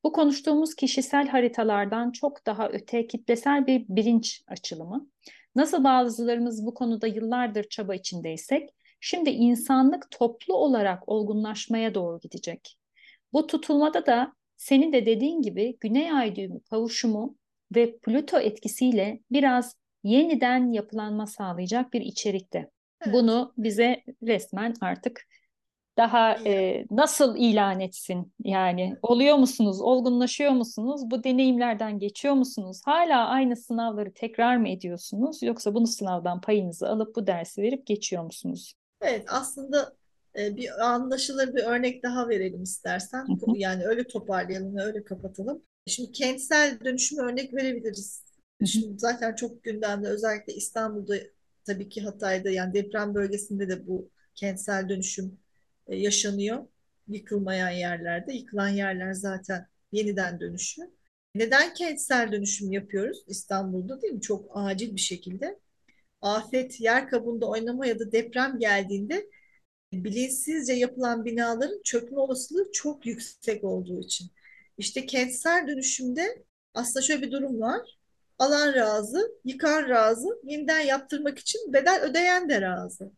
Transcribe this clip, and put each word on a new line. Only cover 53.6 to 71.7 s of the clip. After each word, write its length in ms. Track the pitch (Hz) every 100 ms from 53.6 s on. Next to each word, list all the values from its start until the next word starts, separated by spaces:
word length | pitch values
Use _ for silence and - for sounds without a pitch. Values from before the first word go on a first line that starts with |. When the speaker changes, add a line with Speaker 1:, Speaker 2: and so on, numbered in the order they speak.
| 190
Speaker 2:
de 180 | 185 -
bu 220 | 185 - _ _
kentsel 540 | - 202 190 - 196 190
dönüşüm, 500 | 196 185 - 190 185 _ _ _ _ -
e, 100 | 190
yaşanıyor. 720 | 202 202 208 202 202 247 - _ _ _ -
Yıkılmayan 600 | 208 - 208 190 190 185
yerlerde, 640 | 180 175 170 170 170 285
yıkılan 340 | 254 - 202 196
yerler 460 | 202 196 185 185
zaten 540 | 190 196 190 190 185 - _ _
yeniden 480 | 208 208 190 180 175
dönüşüyor. 500 | 175 170 - - 359 _ _ _ _
Neden 380 | 202 226 269 339
kentsel 580 | - 349 294 - 254 226
dönüşüm 400 | 202 202 - 202
yapıyoruz 520 | 196 196 196 226 392 -
İstanbul'da, 760 | 190 - 196 190 185 185 269
değil 120 | 440
mi? 80 | 233
Çok 300 | - 196 -
acil 420 | 202 196 190 220
bir 60 | 190
şekilde. 580 | - 180 180 190 311 403 _ _ _ _ _ _
Afet, 600 | 202 214 233 254 254 -
yer 280 | 226 254 262
kabuğunda 360 | 240 233 233
oynama 400 | 214 220 226 254 262
ya 120 | 226
da 120 | 220
deprem 480 | 226 233 247 269 247
geldiğinde 720 | 214 196 196 196 208 359 415 _ _ _ _ _ _
bilinçsizce 800 | 185 196 220 262 - 294 320 254
yapılan 520 | 247 247 254 240 233
binaların 560 | 226 226 233 233 302